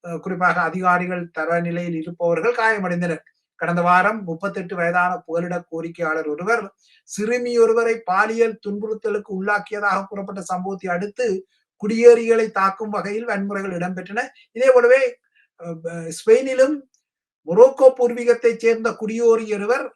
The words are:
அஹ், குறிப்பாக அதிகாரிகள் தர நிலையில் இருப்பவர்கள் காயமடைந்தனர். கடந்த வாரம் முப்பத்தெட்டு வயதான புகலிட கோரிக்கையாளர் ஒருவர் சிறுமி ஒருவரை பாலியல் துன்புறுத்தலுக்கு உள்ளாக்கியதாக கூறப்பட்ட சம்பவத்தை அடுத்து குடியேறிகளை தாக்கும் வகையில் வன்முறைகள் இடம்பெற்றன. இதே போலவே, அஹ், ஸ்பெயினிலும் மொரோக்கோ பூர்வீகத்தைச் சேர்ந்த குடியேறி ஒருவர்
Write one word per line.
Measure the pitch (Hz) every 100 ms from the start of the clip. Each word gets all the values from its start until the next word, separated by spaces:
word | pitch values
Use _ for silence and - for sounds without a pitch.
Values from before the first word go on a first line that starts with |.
அஹ், | 175 165
குறிப்பாக | 180 180 180 175
அதிகாரிகள் | 165 175 185 180 180 180 170
தர | - 160 170
நிலையில் | 170 175 175
இருப்பவர்கள் | 165 160 175 170 170 226
காயமடைந்தனர். | 240 220 214 185 175 175 156 _ _ _ _
கடந்த | 170 175
வாரம் | 175 180 202 220
முப்பத்தெட்டு | 185 165 196 190 175 180
வயதான | 170 175 180 180
புகலிட | - 165 175 175
கோரிக்கையாளர் | 175 165 165 170 165 160 151
ஒருவர் | 151 185 233 196 _ _ _ _
சிறுமி | - 214 247 240 240
ஒருவரை | 226 226 233 226
பாலியல் | 202 185 220 226 226 208
துன்புறுத்தலுக்கு | 202 202 214 214 214 202 202
உள்ளாக்கியதாக | 190 196 208 202 208 202 190 196
கூறப்பட்ட | 202 196 196
சம்பவத்தை | 180 185 190 190 190
அடுத்து | 175 202 - 247 190 - _ _ _
குடியேறிகளை | 208 226 240 233 226 226 220
தாக்கும் | 196 190 190 214
வகையில் | 208 190 208 233
வன்முறைகள் | 202 196 202 196 175
இடம்பெற்றன. | 180 180 175 214 262 _ _
இதே | 233 262
போலவே, | 254 240 262 254 240 _ _ _ _
அஹ், | 170 165 165 170 165
ஸ்பெயினிலும் | 156 - 233 269 254 262 294 - _ _ _ _ _ 151
மொரோக்கோ | 185 254 262 262
பூர்வீகத்தைச் | 254 240 233 240 233 233 226
சேர்ந்த | 226 226 226
குடியேறி | - 214 226 233 226 220
ஒருவர் | 208 202 262 170